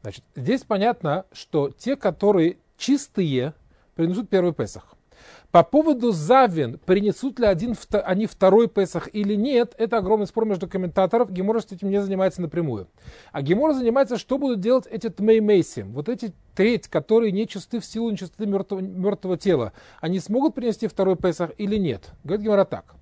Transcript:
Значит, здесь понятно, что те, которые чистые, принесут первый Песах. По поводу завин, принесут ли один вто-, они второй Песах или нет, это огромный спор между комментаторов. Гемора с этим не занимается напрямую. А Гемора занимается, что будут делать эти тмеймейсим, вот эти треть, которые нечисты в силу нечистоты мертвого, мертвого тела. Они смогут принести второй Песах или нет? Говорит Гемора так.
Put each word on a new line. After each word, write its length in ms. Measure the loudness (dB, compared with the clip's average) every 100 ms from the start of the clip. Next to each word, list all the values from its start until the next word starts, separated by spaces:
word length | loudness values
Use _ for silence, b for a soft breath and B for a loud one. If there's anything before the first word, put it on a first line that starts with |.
Значит, 220 | -14 -14 _ -8
здесь 260 | -2 -2
понятно, 600 | -2 0 0 0 -2 -4 -6
что 400 | -20 -4 -2 -2
те, 240 | -4 -6 -2
которые 600 | -2 0 2 4 2 0 _ _
чистые, 760 | 0 0 0 -2 0 0 -2 -8 _ _ _ -2
принесут 340 | -2 -2 0
первый 240 | 2 2
Песах. 400 | -2 -8 -8 _ _ _ B B B B
По 120 | 4
поводу 480 | 6 4 4 2 0
завин, 680 | 0 4 4 6 2 -4 -6 0
принесут 540 | 2 2 -2 -6 0
ли 80 | 0
один 260 | 2 -2
вто-, 300 | -6 -2 -4 0
они 220 | -2 -2
второй 400 | 2 6 6 4
Песах 420 | 0 -2 -4 -6
или 220 | -4 -2
нет, 400 | 0 2 0 0 -4
это 180 | -2 -2
огромный 300 | 0 0 0
спор 180 | -2 -2
между 220 | -2 -4
комментаторов. 640 | -4 -2 0 2 2 0
Гемора 280 | -2 -2 -2
с 60 | -4
этим 240 | -8 -2
не 120 | -2
занимается 400 | -2 0 0 -2
напрямую. 460 | -6 -4 -4 -4 -10 _ B B B
А 100 | -8
Гемора 320 | 0 2 2
занимается, 440 | 2 2 2 0 -2
что 180 | -4 -2
будут 240 | 0 -2
делать 240 | 2 0 0
эти 240 | -8 -8
тмеймейсим, 840 | -2 4 4 6 2 2 -6 -10
вот 160 | -8 -6
эти 260 | -6 -8 -12 _ 0
треть, 320 | 2 2 -2
которые 440 | -6 2 2 2
нечисты 480 | -2 -4 -8 -8 -10
в 60 | -8
силу 260 | -6 -4
нечистоты 340 | -4 -8 -8 -2
мертвого, 340 | -2 -2 -6
мертвого 580 | -6 -4 -2 -2 -4 -2
тела. 360 | 0 0 -2 B B B
Они 200 | -4 -4
смогут 340 | -2 0 0
принести 340 | 0 -4 -4 -6
второй 280 | 0 0 2
Песах 340 | 0 -2 -6 -4
или 200 | -4 -2
нет? 340 | -2 -4 -10 -18
Говорит 220 | -6 -4 2
Гемора 200 | 2 2
так. 280 | -2 -12 -20